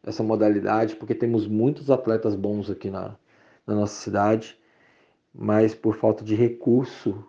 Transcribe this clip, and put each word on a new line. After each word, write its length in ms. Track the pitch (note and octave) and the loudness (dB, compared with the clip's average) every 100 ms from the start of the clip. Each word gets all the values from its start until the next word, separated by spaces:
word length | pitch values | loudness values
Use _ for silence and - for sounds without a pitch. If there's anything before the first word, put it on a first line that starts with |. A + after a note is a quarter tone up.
essa 200 | - - | -10 -4
modalidade, 720 | A2 A2 G#2+ G2+ G2+ G#2+ A2+ - | 0 4 4 2 2 0 0 -4
porque 200 | G#2 A#2 | -6 -2
temos 320 | A#2+ A#2 G#2 | 0 0 0
muitos 420 | G#2+ B2 D3 C#3 | 2 2 0 0
atletas 460 | B2+ A2+ A2 A2 G2+ | 0 2 0 0 -2
bons 340 | G2+ G#2 G2 | -2 -4 -6
aqui 200 | F#2+ G2 | -8 -8
na, 260 | F#2+ G2 A2 _ _ _ _ - | -8 -10 -14 _ _ _ _ -4
na 100 | G#2 | -2
nossa 260 | G#2 - | -2 -4
cidade, 560 | - G2 G#2 A2 A2 - _ _ _ _ _ _ _ | -4 0 2 2 -2 -20 _ _ _ _ _ _ _
mas 420 | - G#2 G#2+ A2 - | -8 0 4 4 2
por 200 | A2+ G#2+ | -2 2
falta 280 | A2+ G#2+ | 0 0
de 120 | G#2+ G#2+ | -2 2
recurso 880 | A#2+ A#2 - B2 B2+ - A2+ G2+ | 2 2 2 2 2 -4 -6 -6